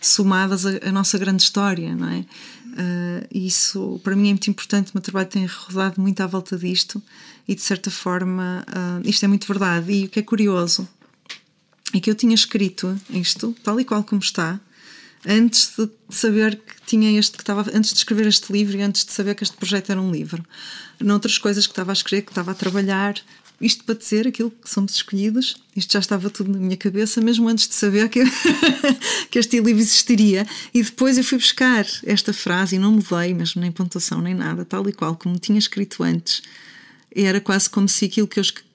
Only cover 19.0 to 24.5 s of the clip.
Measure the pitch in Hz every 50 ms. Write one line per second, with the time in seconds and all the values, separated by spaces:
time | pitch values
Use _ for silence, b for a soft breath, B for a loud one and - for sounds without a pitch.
19 | - - - - 202 196 208 202 208 196 - _ - 175 196 202 185 - 202 185
20 | 190 190 175 151 151 151 170 165 170 B B B B B B B B B B B
21 | - 202 202 208 208 226 - - - 208 202 208 202 - - - 185 180 196 185
22 | - - - 196 202 - - 196 175 175 190 185 - 190 180 202 196 190 196 190
23 | 196 202 202 - - B B B B B B _ - 226 - - - - 226 220
24 | - - - 208 226 262 254 - 226 233